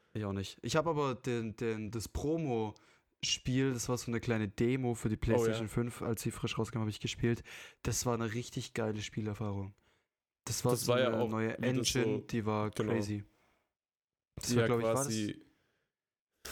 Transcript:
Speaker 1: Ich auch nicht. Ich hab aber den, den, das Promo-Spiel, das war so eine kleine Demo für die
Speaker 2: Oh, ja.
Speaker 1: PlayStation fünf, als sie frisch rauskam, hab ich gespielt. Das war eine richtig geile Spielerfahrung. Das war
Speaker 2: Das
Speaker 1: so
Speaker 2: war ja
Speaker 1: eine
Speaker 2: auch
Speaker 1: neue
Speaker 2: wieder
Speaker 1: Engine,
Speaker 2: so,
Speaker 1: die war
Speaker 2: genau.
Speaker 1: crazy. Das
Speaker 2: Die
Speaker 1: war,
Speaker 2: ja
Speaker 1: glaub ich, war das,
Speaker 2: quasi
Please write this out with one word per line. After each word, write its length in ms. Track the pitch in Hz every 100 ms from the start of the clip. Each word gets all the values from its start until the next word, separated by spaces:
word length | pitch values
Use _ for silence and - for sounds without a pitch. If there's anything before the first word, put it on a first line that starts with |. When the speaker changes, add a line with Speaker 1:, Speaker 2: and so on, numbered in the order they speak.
| _
Speaker 1:
Ich 100 | 110
auch 80 | 104
nicht. 260 | 98 95 -
Ich 120 | 120
hab 140 | 156 156
aber 260 | 151 139
den, 400 | 123 - 120 113
den, 380 | 104 117 110 107
das 160 | 113 -
Promo-Spiel, 1600 | - 143 165 151 113 107 - - _ _ _ - - - 127 135
das 160 | 123 120
war 100 | 123
so 120 | -
eine 80 | 117
kleine 300 | 117 113 104
Demo 460 | - 120 131 127
für 140 | 117 113
die 40 |
Speaker 2:
Oh, 160 | 107 117
ja. 40 | 113
Speaker 1:
PlayStation 320 | 113 110 107
fünf, 340 | - 120 -
als 200 | - 113
sie 100 | 120
frisch 260 | - 117 -
rauskam, 220 | 110 113
hab 80 | 110
ich 100 | 104
gespielt. 460 | 113 - 117 117 - - - -
Das 200 | - 113
war 100 | 123
eine 200 | 113 113
richtig 400 | 113 123 - -
geile 260 | - 110 107
Spielerfahrung. 720 | 104 - 107 101 107 98 98 - _ _ _ _ _ _ -
Das 160 | 117
war 60 | 123
Speaker 2:
Das 100 | 120
Speaker 1:
so 100 | 113
Speaker 2:
war 80 | 123
ja 80 | 127
Speaker 1:
eine 100 | 113
Speaker 2:
auch 100 | 117
Speaker 1:
neue 200 | 110 113 -
Speaker 2:
wieder 60 |
Speaker 1:
Engine, 400 | 123 127 113 127
Speaker 2:
so, 140 | 113 107
Speaker 1:
die 280 | - 117 107
war 240 | 107 107
Speaker 2:
genau. 220 | - 107
Speaker 1:
crazy. 320 | 113 101 104 - _ _ _ _ _ _ _ _ _ _ -
Das 100 | -
Speaker 2:
Die 80 |
Speaker 1:
war, 60 | 120
Speaker 2:
ja 40 | 117
Speaker 1:
glaub 100 | 117
ich, 60 |
war 100 | 113
das, 80 | 117 135
Speaker 2:
quasi 340 | 110 107 - - _ _ _ _ _ _ _ _ _ -